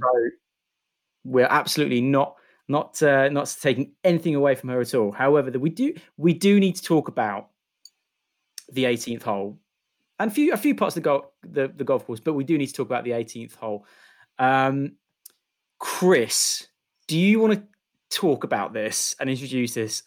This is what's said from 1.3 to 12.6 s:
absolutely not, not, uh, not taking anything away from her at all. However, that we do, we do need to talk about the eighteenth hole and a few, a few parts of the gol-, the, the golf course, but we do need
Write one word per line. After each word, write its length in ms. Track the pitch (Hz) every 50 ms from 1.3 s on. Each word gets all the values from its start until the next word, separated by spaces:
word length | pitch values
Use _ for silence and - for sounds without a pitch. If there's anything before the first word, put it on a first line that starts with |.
| 127 127 123 131
absolutely 500 | - 151 139 - - 151 147 143 127 120
not, 340 | 120 135 139 135 143 - - _ _ _ _ _ _ -
not, 340 | 139 147 - - - - 156
uh, 240 | 147 139 135 135 139
not 240 | 147 143 143 139 - -
taking 300 | - 147 123 117 139 - _ _ -
anything 300 | 190 175 160 165 175 151
away 220 | 143 139 143 135
from 140 | - - 127
her 100 | 127 127
at 140 | 123 117 -
all. 160 | 131 110 101
However, 400 | 104 - 131 139 147 151 135 131
that 80 | 123 127
we 100 | 131 160
do, 240 | 165 - 254 285 - - - _ _ -
we 160 | 143 175 165
do 260 | 170 - 202 202 202
need 160 | 196 190 180 -
to 40 | -
talk 260 | - 175 156 135 -
about 400 | - - 117 107 101 101 - _ _ _ _ _ _ _ _ - _ _ _ _ _ _ _ _ _ _ _ _ - - - -
the 140 | - 131 131
eighteenth 380 | 123 120 117 - - 117 117 -
hole 360 | 120 107 98 95 101 107 - _ _ _ _ _ _ _ _ _ _ _ -
and 140 | 196 226
a 20 | 214
few, 200 | - 294 320 330
a 40 | 254
few 160 | 302 294 277
parts 220 | - 208 180 -
of 80 | 170 151
the 60 | 160
gol-, 240 | 143 135 - - _ _ -
the, 240 | 87 - 143 135 135 -
the 80 | - 139
golf 220 | 135 135 123 -
course, 160 | - 120 110
but 120 | - 160 156
we 120 | 139 135
do 120 | 131 170
need 100 | 147